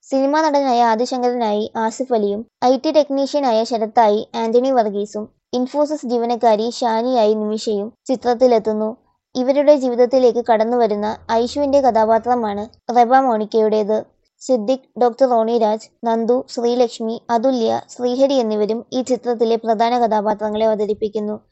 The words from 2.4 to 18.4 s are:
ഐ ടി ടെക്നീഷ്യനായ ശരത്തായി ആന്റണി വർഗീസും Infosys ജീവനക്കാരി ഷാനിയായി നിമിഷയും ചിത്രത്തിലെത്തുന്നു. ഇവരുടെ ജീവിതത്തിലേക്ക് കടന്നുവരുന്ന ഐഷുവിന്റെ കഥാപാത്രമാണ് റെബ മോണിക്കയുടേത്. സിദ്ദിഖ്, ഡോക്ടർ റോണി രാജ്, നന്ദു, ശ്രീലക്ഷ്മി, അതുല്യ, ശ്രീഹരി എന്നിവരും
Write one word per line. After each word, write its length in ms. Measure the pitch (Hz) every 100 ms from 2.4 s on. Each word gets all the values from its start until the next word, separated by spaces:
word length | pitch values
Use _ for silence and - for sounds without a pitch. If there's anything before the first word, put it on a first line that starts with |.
| 233 _
ഐ 120 | 247 262
ടി 140 | 311
ടെക്നീഷ്യനായ 680 | 302 285 277 277 294 269 220
ശരത്തായി 560 | 233 233 214 233 220 208 -
ആന്റണി 380 | 233 226 240 262
വർഗീസും 520 | 254 214 202 208 208 214 _ _
Infosys 500 | 247 254 285 294 294
ജീവനക്കാരി 600 | 254 240 233 240 233 214 226
ഷാനിയായി 640 | 233 240 220 240 254 214
നിമിഷയും 540 | 214 214 214 233 208 208 _
ചിത്രത്തിലെത്തുന്നു. 840 | - 254 240 233 254 226 220 214 214 233 _ _ _
ഇവരുടെ 400 | 254 254 277 285 294
ജീവിതത്തിലേക്ക് 680 | 254 240 240 262 254 220
കടന്നുവരുന്ന 600 | 233 220 220 240 226 208 208 220 -
ഐഷുവിന്റെ 480 | 226 240 285 285 277
കഥാപാത്രമാണ് 840 | 262 226 220 226 226 247 220 202 220 _ -
റെബ 220 | 233 233 262
മോണിക്കയുടേത്. 760 | 269 220 214 226 220 214 208 220 - _ _ _
സിദ്ദിഖ്, 440 | - 254 208 262 _ -
ഡോക്ടർ 300 | 240 226 269
റോണി 280 | 240 220 233
രാജ്, 320 | 214 220 - _
നന്ദു, 340 | 233 226 226 247 -
ശ്രീലക്ഷ്മി, 680 | - 240 240 240 - 220 233 -
അതുല്യ, 400 | 233 254 254 226 226 -
ശ്രീഹരി 460 | - 247 247 269
എന്നിവരും 460 | 269